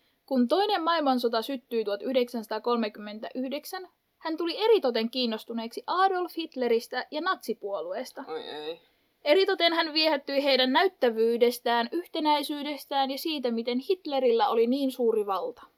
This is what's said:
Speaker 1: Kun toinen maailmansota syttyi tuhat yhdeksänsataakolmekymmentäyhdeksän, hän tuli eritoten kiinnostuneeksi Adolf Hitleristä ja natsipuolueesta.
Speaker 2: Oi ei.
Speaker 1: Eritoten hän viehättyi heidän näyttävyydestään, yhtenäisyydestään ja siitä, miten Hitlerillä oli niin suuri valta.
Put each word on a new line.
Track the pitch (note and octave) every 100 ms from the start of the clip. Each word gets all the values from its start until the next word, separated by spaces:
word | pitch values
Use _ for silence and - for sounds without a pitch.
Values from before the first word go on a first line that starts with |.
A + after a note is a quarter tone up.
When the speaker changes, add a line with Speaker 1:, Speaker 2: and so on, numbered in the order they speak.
| _ _ -
Speaker 1:
Kun | C4 A#3+
toinen | E4+ G#4 F#4+
maailmansota | D#4+ E4+ C#4 B3+ A#3+ A3+
syttyi | A3+ C4+ - A#3
tuhat | G3+ G3+
yhdeksänsataakolmekymmentäyhdeksän, | B3+ C4 A#3+ A#3+ G#3+ A3 A#3+ A#3+ G#3+ G#3+ G#3 G#3+ A#3 - B3+ C#4+ - F#4 F#4 _ _ _
hän | D#4+ D#4+
tuli | E4+ E4+
eritoten | A4 G#4 B3+ A#3 A3+
kiinnostuneeksi | C4 A#3+ A3 - A#3 A3+ - -
Adolf | E4+ F#4+ F4+ F4 -
Hitleristä | E4 C4 A#3+ A3+ - B3+ -
ja | D4+
natsipuolueesta. | F4+ F#4 - A3+ G3+ G3 E3 G3+ B3+ - -
Speaker 2:
Oi | D#3+ -
ei. | D3+ D3+ E3 _ _ _ _
Speaker 1:
Eritoten | C#4+ E4+ F#4+ F#4+ E4+
hän | E4 D#4+
viehättyi | D4+ D#4 C#4+ - C#4
heidän | C#4+ C4 B3+
näyttävyydestään, | C#4+ F#4+ - B3 A3 A3+ A#3 A#3+ A#3+ A#3+ A#3 A#3
yhtenäisyydestään | E4+ - E4 D#4 D4 C#4+ D4 C#4+ C#4 - C#4 C4
ja | C4+
siitä, | E4 D4 B3
miten | A#3 A#3+ B3
Hitlerillä | C4+ F#4 D4+ C4+ B3+ A#3 G#3
oli | A3+ A#3
niin | C#4 C4+
suuri | B3+ A#3 A3 G3+
valta. | F#3+ F3 - -